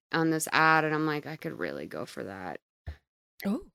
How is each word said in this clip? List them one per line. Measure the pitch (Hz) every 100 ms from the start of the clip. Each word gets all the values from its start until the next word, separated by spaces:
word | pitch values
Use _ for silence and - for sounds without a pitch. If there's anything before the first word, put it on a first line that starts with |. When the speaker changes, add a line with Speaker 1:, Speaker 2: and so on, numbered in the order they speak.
| -
Speaker 1:
on | 165 160
this | 160 -
ad, | 147 160 160 156
and |
I'm | 151 156
like, | 147 143
"I | 156
could | 160 -
really | 80 71 78
go | 78 -
for | -
that." | 98 95 90 - _ _ - - _ _ _ -
Speaker 2:
Oh. | 196 277 -